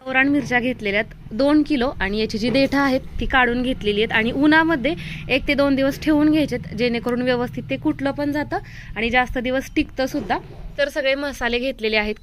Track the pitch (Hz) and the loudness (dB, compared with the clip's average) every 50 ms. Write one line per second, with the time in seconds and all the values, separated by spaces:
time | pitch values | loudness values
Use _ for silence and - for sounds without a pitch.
0 | 262 262 262 262 269 285 285 294 - - 240 247 226 254 247 - 220 202 196 208 | -6 -2 2 2 4 4 2 2 0 0 0 0 0 0 -4 -4 -2 -2 0 0
1 | 226 - - - - - 226 214 277 285 302 302 294 - 302 254 233 277 - - | -2 -4 -8 -16 -14 -6 -2 2 4 4 4 4 4 2 0 0 0 0 -2 -2
2 | 190 190 202 214 220 233 233 214 208 240 220 269 277 269 269 277 277 277 254 269 | -2 -2 -2 -2 -2 -2 -2 -2 0 2 4 4 4 4 4 2 2 2 2 0
3 | - - - - 233 226 - 262 254 240 240 247 247 254 262 - - 208 208 202 | -2 -4 -6 -4 -2 2 4 4 4 4 2 0 -2 -2 -4 -2 -2 0 0 0
4 | 220 - - 220 220 - - 269 285 311 311 320 330 320 330 269 226 285 339 330 | 0 2 2 2 2 2 2 2 4 6 6 6 4 4 2 0 0 -2 -2 -4
5 | - - - - - - 240 277 - - 285 254 285 285 277 262 269 269 269 - | -6 -10 -10 -10 -4 -2 -2 0 0 0 2 2 2 2 4 2 2 0 0 0
6 | - 302 311 294 302 302 302 311 285 - 233 247 - - - 214 240 247 233 233 | 2 2 4 4 6 4 4 4 2 0 -2 -4 -6 -6 -4 -2 0 0 0 -2
7 | 220 247 240 240 247 254 247 240 247 240 - 247 240 - 269 269 - 311 285 - | -2 -2 -2 0 0 0 0 0 0 -4 -4 -6 -6 -6 -4 -2 -2 -2 -2 -2
8 | 269 277 269 - 294 294 277 302 285 - 330 392 - - - - - - - - | -2 -4 -2 -2 -2 -2 -2 -2 -2 -4 -4 -6 -6 -8 -16 -16 -14 -10 -6 -4
9 | 226 240 233 254 247 - - 262 220 240 254 269 262 - - 311 294 - - - | -2 0 2 2 2 2 0 -4 -2 -2 -2 -2 -4 -2 -2 -2 -2 -2 -2 -4
10 | 262 262 294 294 - 175 262 359 - - - - - - - - 285 285 277 311 | -4 -2 -2 -4 -2 -2 -4 -4 -4 -8 -14 -14 -14 -8 -4 -2 -2 -2 -2 0
11 | 269 269 269 277 285 285 247 - 254 233 233 247 247 269 247 - 220 220 214 214 | 0 0 0 0 -2 -6 -4 -4 -2 -2 0 0 -2 -2 -4 -2 -2 0 0 0
12 | 208 214 214 - | 0 -2 -4 -4